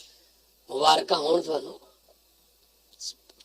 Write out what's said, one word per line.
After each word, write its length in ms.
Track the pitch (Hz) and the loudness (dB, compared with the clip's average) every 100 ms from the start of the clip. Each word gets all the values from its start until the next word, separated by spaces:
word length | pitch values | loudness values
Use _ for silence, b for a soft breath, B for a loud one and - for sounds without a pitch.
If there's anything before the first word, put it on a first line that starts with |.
| B B B _ _ _ - | B B B _ _ _ -12
ਮੁਬਾਰਕਾਂ 480 | 131 156 156 - 170 | 0 4 4 2 -2
ਹੋਣ 220 | 147 175 | 0 0
ਤੁਹਾਨੂੰ, 380 | 160 147 - - - _ _ _ _ _ _ _ _ _ _ - - - _ _ | 0 -6 -8 -16 -20 _ _ _ _ _ _ _ _ _ _ -16 -16 -16 _ _